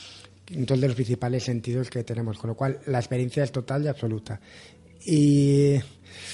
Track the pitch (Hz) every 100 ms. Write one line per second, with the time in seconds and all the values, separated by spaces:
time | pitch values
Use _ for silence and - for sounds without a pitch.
0 | - - - - - 165 123 135 135 120
1 | 117 123 123 127 123 120 117 123 123 123
2 | 117 117 113 104 113 113 135 131 - 127
3 | 117 123 127 151 139 135 117 135 147 139
4 | 117 110 - 107 - - - - - -
5 | - 156 147 143 139 139 143 143 - -
6 | - - -